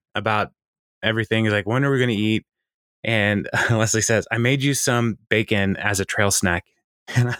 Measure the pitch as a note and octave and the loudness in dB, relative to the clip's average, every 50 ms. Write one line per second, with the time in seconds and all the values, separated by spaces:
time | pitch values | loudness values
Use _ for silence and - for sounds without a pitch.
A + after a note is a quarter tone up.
0 | _ _ - G#2+ G2+ A2 G#2+ G#2+ G2+ - - _ _ _ _ _ _ _ _ _ | _ _ -8 -4 -2 0 0 0 -2 -4 -6 _ _ _ _ _ _ _ _ _
1 | - A2 A2 A2+ A2 - A2+ A2+ A2+ A2 G#2 G#2 F#2+ G2 A2+ B2+ C#3 C#3 C#3 B2+ | -2 -2 0 0 0 0 0 2 2 2 2 0 0 0 0 0 0 0 0 0
2 | B2+ B2 A2+ G2+ G#2+ A2 A2 G#2+ - _ _ _ _ _ _ _ _ _ _ _ | 0 0 0 0 0 0 0 0 -2 _ _ _ _ _ _ _ _ _ _ _
3 | - - A#2 A2 G2+ G#2 G#2 G2+ - - - - - - A#2+ A2 A2 A2 A2 A2 | -4 -2 0 2 2 2 2 0 -2 -2 -4 -2 0 0 2 2 2 2 0 0
4 | G#2+ - A2+ G#2+ - - A2+ A2+ A#2+ B2 C3+ C#3 C3 C#3+ C#3 C3 - - B2 A#2+ | 0 2 0 0 0 -2 -2 -2 0 0 0 0 0 0 0 0 0 0 0 2
5 | A#2 A#2 G2+ - _ - A2 G#2+ A2 - A2 G2+ G2 G2 G2 - - G#2 G#2 F#2+ | 0 0 -2 -4 _ -2 0 0 0 0 0 0 2 0 0 0 -2 -2 -2 -2
6 | G2 - - - G#2 G2+ - - - F#2 F2 G2 - _ _ _ _ _ _ _ | -4 -4 -2 0 0 0 0 0 0 0 0 -2 -4 _ _ _ _ _ _ _
7 | _ - - B2 A#2+ A#2+ A#2+ | _ -4 -2 0 0 0 0